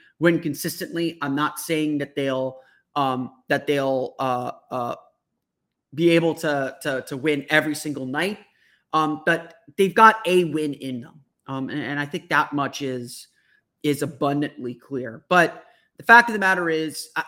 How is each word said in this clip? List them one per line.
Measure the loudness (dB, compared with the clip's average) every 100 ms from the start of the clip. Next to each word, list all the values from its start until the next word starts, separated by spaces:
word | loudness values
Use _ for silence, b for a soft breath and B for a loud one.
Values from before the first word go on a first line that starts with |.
| b b
win | 2 2
consistently. | -2 -6 -6 -8 -8 -4 -4 -4
I'm | -4 -2
not | -2 -4
saying | -4 -2 0 -2
that | -4 -4
they'll, | -2 -2 -4 -8 B B B -2
um, | -2 -2 -6 _ -4
that | -2 0
they'll, | 0 0 -2 -2 -4
uh, | -2 -2 -4 -12 -10
uh, | -6 -6 -8 -14 _ _ _ _ _ _ _ _ 0
be | 4
able | 6 4 -2
to, | -2 -2 -4 -6
to, | -6 -6 -6
to | -4
win | -2 -2 2
every | 2 2 -4
single | -6 -8 -6
night. | -4 -4 -6 b b b b b
Um, | 0 0 -2 0
but | -2 -2 -20 -16 0
they've | 2 8
got | 6 6 2
a | 2 2
win | -2 -6
in | -6 -10 -10
them. | -12 -20 _ _ -10
Um, | -8 -6
and, | -6
and | -6 -6
I | -6
think | -8 -2
that | 0 0
much | -2 -4 -4
is, | -6 -6 -10 -14 -20 _ _ _ _ _
is | -2 -2
abundantly | -2 -2 -2 0 -4 -6 -12
clear. | -12 -10 -10 -8 -12 2
But | 4 4 2 b b b _
the |
fact | 8 8 8
of |
the | 2
matter | 2 2 0
is, | 0 -2 -6 -8
I, | -8